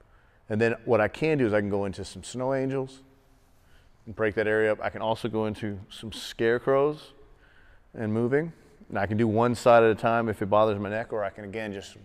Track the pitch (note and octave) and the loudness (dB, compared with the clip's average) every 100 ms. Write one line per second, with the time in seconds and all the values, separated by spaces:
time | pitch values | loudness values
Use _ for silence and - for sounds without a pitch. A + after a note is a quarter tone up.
0 | _ _ _ _ - G#2+ A#2 - - A2+ | _ _ _ _ -6 0 0 0 0 2
1 | G#2+ - D#3 D3+ A#2 G#2+ G2+ G2 G2 F#2 | 2 0 0 2 2 2 0 -2 -2 -6
2 | F#2+ F#2+ - A#2+ B2+ C3+ C3 C3+ C3 - | -12 -14 -12 -6 -4 -2 -2 -4 -6 -12
3 | - _ _ _ _ _ _ - - _ | -20 _ _ _ _ _ _ -20 -20 _
4 | - G2+ A2 G2+ G#2+ G#2+ A2 G#2 G#2 G#2 | -16 -2 0 0 0 2 2 0 -4 -4
5 | A2 A2 A#2 A2 A2 G#2+ A2 G2+ G2+ - | -4 -2 -2 -2 -2 -4 -6 -8 -12 -16
6 | A2+ - - - A2+ A#2+ - C3+ C#3+ D3+ | -14 -14 -14 -2 0 2 2 2 2 -2
7 | - - - - _ - - - _ - | -12 -20 -20 -20 _ -20 -20 -20 _ -8
8 | G#2+ A2 A#2+ C#3 E3 - - - - G#2 | -4 0 0 0 -2 -8 -20 -20 -10 -4
9 | G2 G#2+ A#2 G#2+ A#2+ A#2 B2+ A#2 A2+ G#2 | -2 0 2 2 2 2 6 8 8 4
10 | A#2 A#2 A#2 G#2 G2 G#2 A2 G2+ G2+ G#2+ | 2 0 0 -4 0 4 4 2 -4 -6
11 | A#2 A2+ G2 G2+ G#2 G#2 A2 G2 - G#2+ | -6 -6 -6 -8 -12 -8 -8 -10 -12 -16